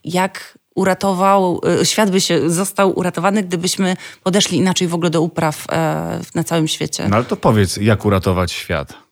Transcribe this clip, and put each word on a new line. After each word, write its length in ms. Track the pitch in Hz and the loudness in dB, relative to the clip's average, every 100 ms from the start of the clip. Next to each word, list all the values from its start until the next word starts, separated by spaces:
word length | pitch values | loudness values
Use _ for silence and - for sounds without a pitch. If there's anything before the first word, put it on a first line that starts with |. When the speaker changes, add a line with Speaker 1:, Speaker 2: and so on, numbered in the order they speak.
Speaker 1:
jak 540 | - 180 190 - - - _ - | -6 -2 -2 -4 -16 -20 _ -2
uratował, 840 | 190 185 196 180 196 196 185 - - 175 | 0 0 0 2 4 4 4 0 0 0
y, 40 | 175 | 0
świat 260 | - 208 | 0 2
by 100 | 185 | 2
się 280 | - 170 147 | 2 0 0
został 500 | 170 196 - 196 - | -2 -2 0 0 2
uratowany, 440 | 180 170 180 208 | -2 -2 0 0
gdybyśmy 520 | 180 175 175 - 190 185 - - | -2 -2 -2 0 0 -2 -8 -6
podeszli 340 | 190 196 - 170 | 0 2 2 2
inaczej 300 | 185 180 180 | 2 0 0
w 60 | |
ogóle 160 | 170 170 | 0 0
do 120 | 165 | 0
upraw, 440 | 165 165 160 151 - | 0 0 -4 -4 -4
e, 500 | - 160 156 165 - | -2 -2 -2 -4 -6
w, 120 | 175 170 | -6 -6
na 80 | |
całym 240 | 160 165 156 | -2 0 0
świecie. 400 | - 156 - - | -2 -6 -4 0
Speaker 2:
No 60 | 104 | 0
ale 100 | - | 0
to 100 | 226 | 0
powiedz, 420 | 160 110 92 - | 2 4 2 2
jak 280 | 104 104 104 | 0 2 2
uratować 460 | 95 98 92 87 | 2 2 0 -2
świat 420 | - - 82 71 - _ | -4 -6 -6 -6 -14 _